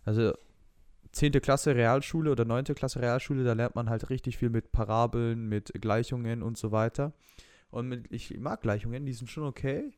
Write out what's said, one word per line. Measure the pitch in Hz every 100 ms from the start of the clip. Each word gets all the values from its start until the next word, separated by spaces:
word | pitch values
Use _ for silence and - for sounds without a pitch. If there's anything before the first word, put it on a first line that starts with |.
Also | - 110 110 - - _ - _ - - -
zehnte | - 147 139
Klasse | - 139 156 123
Realschule | 117 131 139 165 156
oder | 123 113
neunte | 120 139 143
Klasse | 131 127
Realschule, | 120 123 - 139
da | 123
lernt | 113 120 -
man | 113
halt | 113 -
richtig | 131 - -
viel | 120
mit | 113 -
Parabeln, | - 104 110 117 120 117 117 110
mit | 104 - -
Gleichungen | 110 107 120 123 117 117
und | 117 113
so | 110
weiter. | 110 113 - 143 - _ - - _ _
Und | 117 123
mit, | 123 -
ich | 117 - -
mag | 135 -
Gleichungen, | 113 101 117 123 139
die |
sind | 117 120
schon | -
okay, | 147 - 135 139 285